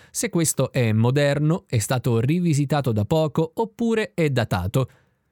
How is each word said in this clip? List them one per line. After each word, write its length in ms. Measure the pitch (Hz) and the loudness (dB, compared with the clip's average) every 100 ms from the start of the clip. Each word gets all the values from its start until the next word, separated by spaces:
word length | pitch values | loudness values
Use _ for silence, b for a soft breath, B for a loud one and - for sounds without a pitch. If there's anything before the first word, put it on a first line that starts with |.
| B | B
se 160 | - 226 | -6 -4
questo 420 | 180 - - 131 | 0 0 0 -2
è 220 | - 117 | 0 2
moderno, 720 | 107 117 135 143 143 151 180 - | 2 2 2 2 2 0 0 -2
è 120 | 120 | -2
stato 420 | - 131 127 117 | 0 -2 0 0
rivisitato 720 | 123 170 175 143 143 151 131 | 2 0 0 0 0 0 0
da 120 | 107 | -2
poco 460 | 101 160 156 - 160 | 0 0 0 0 -2
oppure 640 | - 226 - 233 220 208 | -4 -6 -4 -2 -2 -2
è 160 | - 156 | -2 0
datato. 580 | 123 107 98 92 135 127 b b b b | 0 0 -2 -2 -2 -2 b b b b